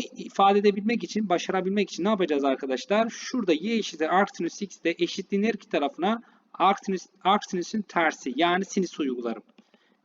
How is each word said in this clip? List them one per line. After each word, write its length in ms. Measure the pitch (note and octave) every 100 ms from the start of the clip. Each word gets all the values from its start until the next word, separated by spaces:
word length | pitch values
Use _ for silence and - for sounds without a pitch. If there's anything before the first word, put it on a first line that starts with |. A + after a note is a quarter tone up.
| - -
ifade 420 | - - G3 G3+
edebilmek 440 | G#3 G3+ G#3 A#3
için, 260 | - G#3+ G3+
başarabilmek 640 | E3+ - F#3 F#3 G#3 F#3+
için 120 | -
ne 60 | F#3+
yapacağız 340 | G3+ E3+ C3+
arkadaşlar? 640 | C#3 C3 C3+ B2+ - G#3 A3+
Şurada 440 | - - B3+ F#3
y 240 | D3 G3+ A3+
eşittir 380 | - D#3+ D#3 F3+
arc 160 | G3
sinüs 280 | - E3 -
x 220 | G3+ -
de 120 | E3 E3+
eşitliğin 440 | E3+ - F#3 G3
her 100 | A3
iki 160 | G#3+ -
tarafına 520 | E3 C#3+ - F#3+ A#3 - _ _
arc 260 | - F#3 G3+ -
sinüs, 200 | F#3 - _
arc 220 | F#3 G#3 -
sinüsün 320 | F#3 E3+ A3
tersi 520 | - F3+ D#3+ - C3+ B2+
yani 300 | F3 F3+ F#3+
sinüs 340 | G3+ F3 -
uygularım. 440 | C#3 B2 A#2 G#2+ - _ _ _ _ _